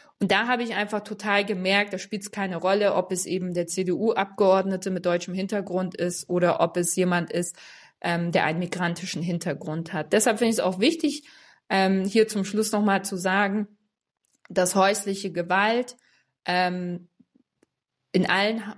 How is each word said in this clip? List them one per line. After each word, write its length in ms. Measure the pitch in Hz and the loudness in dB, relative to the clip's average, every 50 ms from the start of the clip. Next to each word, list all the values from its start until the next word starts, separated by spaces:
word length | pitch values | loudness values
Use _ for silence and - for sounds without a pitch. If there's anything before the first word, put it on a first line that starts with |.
| - _ _ _ | -20 _ _ _
Und 140 | 202 180 190 | 0 2 2
da 140 | 196 226 | 2 2
habe 160 | 240 254 233 240 | 2 0 0 -2
ich 120 | 226 202 | -2 -2
einfach 260 | 190 208 202 214 208 | -2 -2 -2 -4 -6
total 440 | 208 - 214 202 - 214 202 202 208 | -6 -8 -10 -8 -2 0 2 2 2
gemerkt, 480 | 196 208 180 185 185 196 202 208 202 190 | 0 -2 -2 0 2 2 2 2 0 -4
da 60 | 185 | -8
spielt's 320 | - - - 208 202 - | -8 -8 -8 -8 -8 -8
keine 260 | - 208 196 185 180 | -6 -6 -6 -4 -4
Rolle, 380 | 165 175 185 196 208 208 202 - | -2 0 2 2 4 4 4 4
ob 180 | 170 180 - 190 | 2 0 0 -2
es 140 | 180 - | -4 -2
eben 260 | - 180 190 180 180 175 | -2 -4 -4 -4 -4 -2
der 140 | 175 175 | -4 -4
C-D-U-Abgeordnete 1200 | 170 - 196 185 175 180 143 208 226 - - 196 196 - - 208 190 190 190 190 196 190 180 185 196 | -2 -4 -4 -2 -2 0 0 0 2 2 2 0 -2 0 2 4 6 6 4 4 0 -2 -4 -4 -4
mit 140 | 185 180 - | -6 -2 0
deutschem 300 | 175 175 175 175 - 180 | 0 0 0 -2 -4 -6
Hintergrund 600 | 185 190 190 214 202 185 196 175 185 185 175 180 | -6 -4 -4 -4 -4 -4 -4 -4 -4 -4 -4 -4
ist 360 | - - 180 180 - - - | -4 -4 -4 -4 -6 -6 -4
oder 300 | 175 180 175 175 - - | 0 2 2 2 4 2
ob 180 | - 170 - 180 | 2 0 0 0
es 180 | 175 175 - | -2 0 0
jemand 340 | - 185 180 175 175 165 - | 0 2 2 2 0 0 -2
ist, 240 | - 175 175 - - - - - - - - - _ _ | -2 -4 -4 -4 -8 -12 -18 -20 -20 -20 -20 -20 _ _
ähm, 320 | - - 170 170 170 170 160 | -4 -4 -2 -2 -2 0 0
der 120 | - - | 2 2
einen 120 | 147 165 170 | 2 0 -2
migrantischen 600 | 180 170 - 175 180 170 170 - 185 190 - 151 | -4 -4 -4 -2 -2 -2 -2 -4 -8 -8 -6 -6
Hintergrund 720 | 170 170 175 170 - 180 147 151 - 156 156 165 165 165 - | -4 -4 -4 -4 -4 -4 -6 -6 -6 -6 -6 -6 -6 -6 -6
hat. 220 | 165 156 - - | -6 -2 0 2
Deshalb 240 | 220 220 254 220 214 | 4 4 4 2 2
finde 120 | 240 226 226 | 2 0 2
ich 40 | |
es 80 | 208 - | 2 0
auch 160 | 180 185 185 | 0 0 2
wichtig, 440 | 208 277 339 - - 294 - - - - - - - - _ _ _ - | 2 2 2 2 0 -2 -2 -4 -8 -16 -20 -20 -20 -20 _ _ _ -2
ähm, 380 | 190 190 190 190 190 190 185 | 2 2 4 4 4 2 0
hier 220 | 196 196 226 220 220 | 2 4 4 4 4
zum 180 | - 208 190 | 2 -2 -4
Schluss 260 | 196 202 208 214 214 - | -2 -2 -2 0 0 0
nochmal 320 | 208 208 208 196 190 190 | 2 4 4 2 2 0
zu 120 | - 202 180 | -2 -6 -4
sagen, 500 | 175 190 185 196 208 196 196 214 208 208 _ _ _ _ _ _ _ _ _ _ _ _ _ _ - - | -2 0 2 2 2 2 0 -2 -4 -6 _ _ _ _ _ _ _ _ _ _ _ _ _ _ -20 -4
dass 260 | 175 185 180 180 - | 0 0 2 2 4
häusliche 580 | 196 190 196 208 208 - 202 196 196 - 190 160 | 4 4 4 4 2 -2 -4 -6 -6 -6 -6 -4
Gewalt, 640 | 175 175 180 180 190 202 220 226 240 247 247 - _ _ _ _ _ _ _ _ _ _ | -4 -2 0 2 2 2 2 2 0 -2 -4 -8 _ _ _ _ _ _ _ _ _ _
ähm, 600 | - 180 180 185 180 180 180 180 180 175 175 - - _ _ _ _ _ _ _ _ _ _ _ _ _ _ _ _ _ _ _ _ - | -2 0 0 0 0 0 -4 -6 -6 -8 -8 -12 -16 _ _ _ _ _ _ _ _ _ _ _ _ _ _ _ _ _ _ _ _ 0
in 120 | 185 180 | 2 2
allen, 360 | - - 190 196 214 226 226 202 208 214 | 2 2 2 2 0 -2 -4 -6 -10 -14